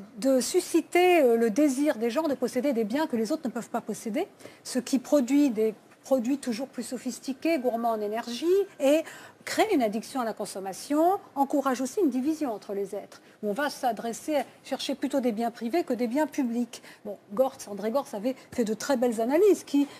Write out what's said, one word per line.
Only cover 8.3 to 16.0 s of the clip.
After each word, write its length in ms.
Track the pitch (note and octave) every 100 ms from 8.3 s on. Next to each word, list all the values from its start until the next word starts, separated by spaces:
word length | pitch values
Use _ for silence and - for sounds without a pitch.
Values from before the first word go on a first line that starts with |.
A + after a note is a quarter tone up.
| A#3+ D#4+ G4 F#4+ -
et 220 | C4+ D#4 D#4+ - - - -
crée 200 | - G#4+
une 100 | E4+
addiction 380 | A3 G#3+ - C4+
à 40 |
la 100 | A3+
consommation, 840 | G3 G3+ G3+ F#3+ F3+ - D4 E4 G4 -
encourage 460 | - C4+ D4 C#4 B3+
aussi 180 | C4 -
une 100 | D#4+
division 420 | B3+ C4+ D#4 C#4+
entre 220 | G3+ -
les 200 | G3 F#3+
êtres, 280 | G3+ G3 - - -
où 60 | G#3
on 40 |
va 160 | G3+ D4
s'adresser, 680 | - B3 G#3+ A#3 A3 - D4 - -
chercher 300 | - C4+ -
plutôt 260 | C4 C#4 C#4+
des 120 | B3
biens 180 | G#3 A#3
privés 320 | - A#3 E4
que 120 | E4+
des 120 | A3+